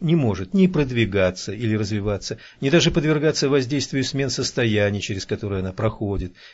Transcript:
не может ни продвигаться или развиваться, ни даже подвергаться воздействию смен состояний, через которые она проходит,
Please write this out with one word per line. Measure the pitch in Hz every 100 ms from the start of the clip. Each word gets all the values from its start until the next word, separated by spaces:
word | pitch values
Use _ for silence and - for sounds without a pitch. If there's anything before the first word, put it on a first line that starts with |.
не | 165 165
может | 120 92 95
ни | 196 185
продвигаться | 165 131 117 104 98 92 92 -
или | 104 117
развиваться, | 107 98 107 104 98 - - - -
ни | 139
даже | 165 165
подвергаться | 165 151 151 151 147 139
воздействию | 139 123 143 - 135
смен | 123 139 135
состояний, | 131 120 - 117 104 101 104
через | - 95 -
которые | 101 104 95
она | 92
проходит, | 92 110 - 101 98 90 - -